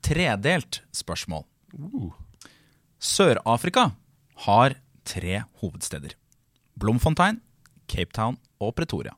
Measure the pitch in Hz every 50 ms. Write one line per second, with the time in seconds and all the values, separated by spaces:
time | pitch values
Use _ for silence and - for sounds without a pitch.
0 | - - 185 196 185 147 107 98 104 147 180 170 - _ - - _ _ - -
1 | - - 85 - - - 80 78 - _ _ _ _ _ - - 143 190 277 269
2 | 98 82 - - - - - _ - - _ _ _ _ _ _ _ _ _ _
3 | - - - - 196 160 - - - 117 117 120 - 175 - 254 247 147 95 -
4 | _ _ _ _ _ _ _ - - - 101 113 127 135 135 - _ _ _ _
5 | _ - - 92 85 90 92 104 113 - _ _ - 87 - - - - - 76
6 | 69 - - _ _ _ _ _ _ _ _ _ _ _ _ - - 107 117 123
7 | - 160 156 - 175 202 220 226 _ _ _ _ _ _ _ _ _ - - -
8 | 90 - - 113 110 117 131 - _ _ _ _ 104 107 - - 165 - - 78
9 | - 104 -